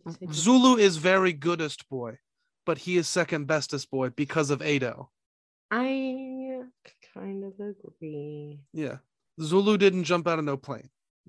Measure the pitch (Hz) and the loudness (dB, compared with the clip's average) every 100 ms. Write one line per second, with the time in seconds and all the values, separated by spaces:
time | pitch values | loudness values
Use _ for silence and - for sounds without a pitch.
0 | 165 165 180 151 180 254 254 240 202 156 | -14 -12 -8 0 6 8 8 8 6 4
1 | 170 190 185 151 156 170 151 - - 131 | 4 4 4 0 -2 0 -2 -8 -10 -8
2 | 117 123 _ _ _ _ - 151 180 175 | -8 -12 _ _ _ _ -4 -4 0 0
3 | 156 185 165 160 143 156 - 143 - 135 | 2 0 0 -2 0 -2 -2 -8 -4 -4
4 | 127 120 143 160 143 139 151 143 123 - | -4 -4 -2 0 0 0 0 0 -2 -6
5 | - _ _ _ _ _ - 226 262 269 | -16 _ _ _ _ _ -6 -4 -2 -2
6 | 262 262 262 262 262 254 254 _ _ _ | -4 -6 -8 -10 -10 -10 -14 _ _ _
7 | _ 196 196 196 196 196 208 196 - - | _ -14 -10 -10 -10 -10 -12 -12 -18 -16
8 | 160 151 147 147 147 147 143 160 139 135 | -12 -10 -10 -12 -14 -18 -14 -8 -8 -8
9 | _ _ _ - 151 190 202 208 196 185 | _ _ _ -10 0 2 4 4 4 4
10 | 160 175 165 160 147 139 - 113 127 _ | 0 0 0 -2 -2 -4 -6 -12 -14 _
11 | _ _ | _ _